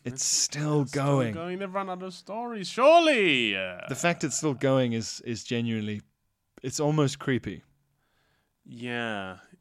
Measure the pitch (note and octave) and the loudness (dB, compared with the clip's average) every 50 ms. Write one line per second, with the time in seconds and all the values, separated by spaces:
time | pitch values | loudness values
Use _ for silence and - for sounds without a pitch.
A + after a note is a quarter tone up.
0 | - B2 C3 C3 - - - - - - - D3 D3+ D3+ D3+ D3 C#3 C#3+ C#3+ C#3+ | -12 -12 -8 -6 -4 -2 0 0 -2 -2 -4 -4 -2 0 0 0 0 -2 -2 -2
1 | C3+ C#3+ C#3+ C3+ B2 A2+ G#2 E3 E3+ F3+ F3+ F#3+ G3 F#3+ F#3 G3 G3 F#3 F3+ F3+ | 0 2 2 2 2 0 -4 -6 -8 -8 -8 -8 -8 -6 -6 -6 -6 -6 -8 -8
2 | F#3 F#3 F3 - - - G3+ A3+ A#3+ A#3+ A#3 G#3 F3+ - - A3+ B3+ D4+ E4 F4 | -10 -12 -14 -14 -14 -12 -10 -10 -8 -8 -8 -8 -8 -6 0 6 8 10 10 10
3 | E4 D#4 C#4 A3+ G3 E3 C#3 B2 A#2 G#2+ G2 F#2+ F#2+ F#2 F2+ F2+ - - C3 - | 8 6 4 6 6 4 4 4 4 2 0 0 -4 -6 -6 -10 -8 -8 -6 0
4 | - F3 E3+ E3+ E3 C#3 - - D#3 D3+ C3 - C#3+ C3+ C3+ C3 B2+ A#2+ A#2 A2+ | 0 0 0 0 -2 -4 -4 -2 -2 -2 -2 2 2 2 4 4 2 2 0 -2
5 | G#2 - - - - A#2+ A#2 G#2 - - B2 A#2 A#2 A#2 A2+ A2 G#2+ G#2+ G#2 G#2 | -4 -6 -10 -12 -8 -8 -8 -8 -6 -4 -4 -2 -2 -2 -2 -2 -2 -4 -6 -8
6 | - _ _ _ _ _ _ _ _ _ _ - - C3 - - D3 D3 D3+ D#3 | -10 _ _ _ _ _ _ _ _ _ _ -10 -10 -8 -4 -2 0 0 2 4
7 | C#3+ C3+ - - - C#3 B2+ A2+ - G#2 F2+ - _ _ _ _ _ _ _ _ | 2 2 0 -4 -4 -2 -2 -2 -2 -6 -12 -12 _ _ _ _ _ _ _ _
8 | _ _ _ _ _ _ _ _ _ _ _ _ _ C#3 B2+ A#2 A#2+ B2 A#2+ A#2+ | _ _ _ _ _ _ _ _ _ _ _ _ _ -20 -16 -12 -8 -6 -6 -4
9 | A#2 A2+ G#2+ G2+ F#2+ F#2 F#2 F#2+ - _ - _ | -4 -4 -4 -6 -6 -8 -12 -14 -20 _ -20 _